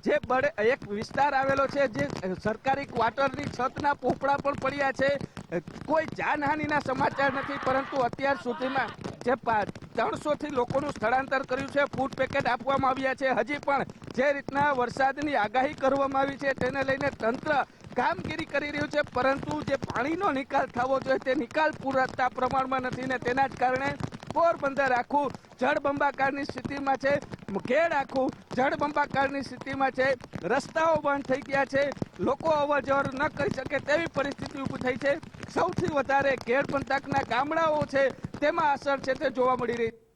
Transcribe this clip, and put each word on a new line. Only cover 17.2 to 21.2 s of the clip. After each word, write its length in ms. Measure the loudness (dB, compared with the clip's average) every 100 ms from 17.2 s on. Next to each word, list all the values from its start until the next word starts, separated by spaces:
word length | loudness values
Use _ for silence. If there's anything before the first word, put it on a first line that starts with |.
| -2 -2 0 0 0 -6 -8 -2
કામગીરી 500 | 0 0 -4 -6 -2
કરી 260 | -4 -2
રહ્યું 160 | -4 0
છે, 140 | 0
પરંતુ 600 | 0 2 2 2 -2 -4
જે 140 | -2 -2
પાણીનો 560 | -2 -2 -2 0 0
નિકાલ 340 | 0 0 0 0
થવો 340 | 0 0 0
જોઈએ, 180 | 2
તે 180 | 0